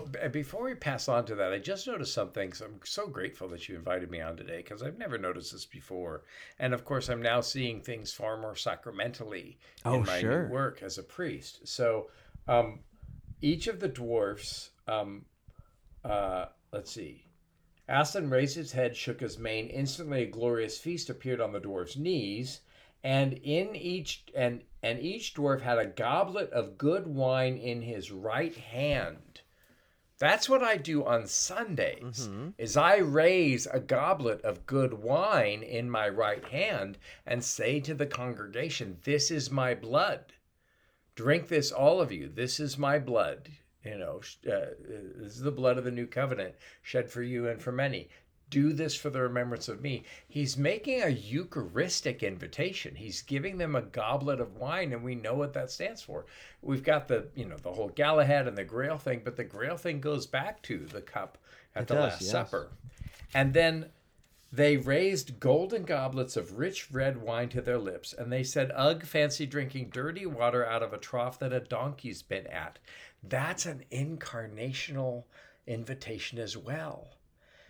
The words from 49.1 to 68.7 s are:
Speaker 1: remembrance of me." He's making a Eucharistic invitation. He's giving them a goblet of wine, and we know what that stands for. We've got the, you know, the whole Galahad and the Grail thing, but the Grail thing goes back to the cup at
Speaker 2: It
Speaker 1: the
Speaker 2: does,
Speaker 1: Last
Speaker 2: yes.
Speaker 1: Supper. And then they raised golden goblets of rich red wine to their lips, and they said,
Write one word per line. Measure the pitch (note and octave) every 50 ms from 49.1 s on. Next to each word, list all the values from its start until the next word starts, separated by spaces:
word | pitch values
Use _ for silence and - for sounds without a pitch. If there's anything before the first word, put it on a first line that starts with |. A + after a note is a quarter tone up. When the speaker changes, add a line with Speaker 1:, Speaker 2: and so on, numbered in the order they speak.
| B2+ C3
Speaker 1:
remembrance | B2+ B2 A#2+ B2 B2 B2 A#2 A2+ -
of | B2 G#2 G2
me." | C3 C#3+ B2+ - - - - - -
He's | - - D3 C#3+ C3 -
making | C3+ C#3 D#3+ G#3 A3 - C#4+ C4 B3 G#3
a | D#3+
Eucharistic | B2+ A2 G2+ G#2 B2+ D#3+ F#3 - - C#3+ G2+ E2 E2 B2 F3 F3+ - - - C3+ A#2+ - -
invitation. | G2 F#2+ F2 - D#2 - - E3 F#3 F#3 - - - C#2
He's | - A2 G#2 F#2 -
giving | - - C#3 C#3 D#3 G3 F#3
them | F3+ E3+ D#3 C#3+
a | B2
goblet | A#2 - - A#2+ G#2+ A2+ C3+ C#3+ C#3 D3 C#3 A#2+
of | A#2 G2+ G2
wine, | G#2+ A#2+ C#3 E3 F#3+ F3+ C#3+ A#2+
and | A#2 A#2+
we | B2+ B2
know | A#2+ A2 A2 B2+
what | C#3+ C#3+ C#3 C#3
that | C3+ B2+ B2+
stands | - - - - - -
for. | - - - D#3+ - - - - - - - -
We've | - C#3 C3+ C3+ -
got | D#3 D3+ C#3+ D3
the, | - B2 G#2+ - - -
you | C3+ A2
know, | F#2 D2+
the | C#2+ - F2+ F2+
whole | A2 G#2 G2
Galahad | - - C#3+ D3+ D#3 D3+ C#3 C3+ D3 C#3+ B2+
and | B2 G2+
the | G2 F#2
Grail | D#2+ A2 B2 C3+ D3 D#3
thing, | C#3 - C3+ B2 A#2 G#2+
but | B2 A#2+
the | - A2+
Grail | - - G2+ B2 D3 F3
thing | - - E3+ D3+ C#3+
goes | C3+ D3+ D3+ E3+ -
back | - - C3 D#3+ G#3 - - -
to | - A2+ E2 D2
the | - - G2+
cup | G2 - - G#2 G2 - - - _ - - - - _ -
at | G#2+ A2+
Speaker 2:
It | -
Speaker 1:
the | C3+
Speaker 2:
does, | D3 D3 A2 F2
Speaker 1:
Last | -
Speaker 2:
yes. | F2+ F#2+
Speaker 1:
Supper. | - - - - - E2 C2 - - - - - - - - - - - - - -
And | C3+ C3+ C3+ C3+
then | E3 E3 E3 D#3+ D#3+ D#3 - - _ _ _ _ _ _ _ _ _ _ -
they | B2 B2+ D3 D3 D3
raised | C3 A#2+ C3 C#3 E3 F#3 G3 F#3+ - - - A#2+ G#2+
golden | - C3 C3+ D#3+ F#3 F#3+ A#3 A3 E3+
goblets | D#3+ D#3 C3+ C3 C3 C3 C3 B2+ - -
of | A2+ F2 E2+ F#2+ A#2
rich | D#3 F#3+ F#3+ - - -
red | C3 C3 C3+ C#3 C3+ A#2
wine | A2 A#2 A#2 A#2 B2 B2
to | B2 B2
their | - B2 B2 A#2
lips, | G2+ F#2+ F2+ - - - -
and | - A#2 A#2+
they | B2+ C3 C3
said, | C3 - D3 C3+ C3